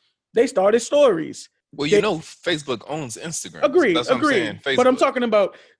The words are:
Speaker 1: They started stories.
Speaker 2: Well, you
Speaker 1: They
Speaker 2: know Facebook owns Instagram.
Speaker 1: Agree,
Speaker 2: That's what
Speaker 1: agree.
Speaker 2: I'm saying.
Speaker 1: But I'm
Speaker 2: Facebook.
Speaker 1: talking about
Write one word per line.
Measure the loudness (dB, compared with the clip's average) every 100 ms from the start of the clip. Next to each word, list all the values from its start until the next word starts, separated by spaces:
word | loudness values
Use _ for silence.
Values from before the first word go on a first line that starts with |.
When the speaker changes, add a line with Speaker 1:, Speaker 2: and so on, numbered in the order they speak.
| _ _ _
Speaker 1:
They | -2 0
started | 2 2 2
stories. | 0 2 4 2 -4 -12 -18 _ _
Speaker 2:
Well, | -8 0
you | 2
Speaker 1:
They |
Speaker 2:
know | 2 -2
Facebook | -8 -10 -4 -4 -4 -8 -6
owns | -10 -10 -10
Instagram. | -10 -10 -12 -4
Speaker 1:
Agree, | 0 2 2
Speaker 2:
That's | 2 0
what | 0
Speaker 1:
agree. | 0 0 -2
Speaker 2:
I'm | -6
saying. | -4 2
Speaker 1:
But | 2
I'm | 4
Speaker 2:
Facebook. |
Speaker 1:
talking | 0 0
about | 0 0 0 -4 _